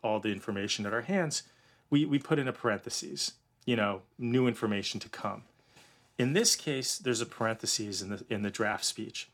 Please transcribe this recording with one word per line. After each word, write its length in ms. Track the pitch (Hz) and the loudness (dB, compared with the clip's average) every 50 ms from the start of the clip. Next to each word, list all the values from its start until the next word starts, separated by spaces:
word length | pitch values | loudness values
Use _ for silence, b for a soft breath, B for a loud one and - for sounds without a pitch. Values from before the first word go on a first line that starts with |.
| - | 0
all 160 | 110 107 107 | 0 0 2
the 120 | - 107 | 0 0
information 540 | 101 101 - - 101 98 98 101 - - 104 | -2 -2 -4 -4 -2 -2 -2 -2 -2 -2 -2
at 80 | 101 110 | -2 -2
our 80 | 120 | -2
hands, 420 | 113 - 196 196 170 151 147 - b b b b b b b b b b | 0 0 2 2 2 0 -2 -4 b b b b b b b b b b
we, 160 | 143 147 151 | 4 4 4
we 140 | - 143 139 | 4 2 0
put 200 | 135 - 151 147 | 2 0 0 2
in 80 | 131 | 2
a 60 | 127 123 | 0 -4
parentheses, 800 | - - 117 104 98 - - - - - - - - - - - _ _ _ _ _ _ | 0 0 0 0 0 -2 -6 -6 -6 -6 -6 -4 -4 -4 -4 -6 _ _ _ _ _ _
you 100 | 127 123 | 0 2
know, 260 | 113 104 101 98 95 - _ _ - | 4 4 2 0 -2 -6 _ _ -4
"New 280 | 123 117 120 131 127 | 0 2 4 4 4
information 520 | 123 110 - 120 110 104 101 95 - - 101 | 4 4 2 0 0 0 0 -2 -4 -6 -6
to 100 | - - | -8 -10
come." 340 | - - - 101 98 104 - - _ b b b b b b b b b b b b - | -8 -6 -6 -6 -6 -8 -12 -18 _ b b b b b b b b b b b b 0
In 140 | 123 131 147 | 2 4 4
this 220 | 202 240 233 - | 4 4 4 2
case, 420 | - - 156 139 131 127 - - | 2 0 -2 -2 -2 -2 -4 -4
there's 240 | - - 127 120 110 | -2 0 0 0 0
a 40 | 117 | 0
parentheses 760 | 110 - - 117 113 110 - - 107 - - 110 104 98 92 | -4 -2 0 0 0 0 0 0 -2 0 0 -2 -4 -4 -4
in 80 | 98 95 | -4 -6
the, 160 | 101 95 - - | -6 -8 -4 -4
in 120 | 113 101 104 | -2 -2 -2
the 80 | 101 | -2
draft 340 | 98 - 110 104 104 - - | 0 0 0 0 0 0 -2
speech 420 | - - - 110 110 - - - - | -4 -4 -4 -8 -8 -8 -10 -12 -12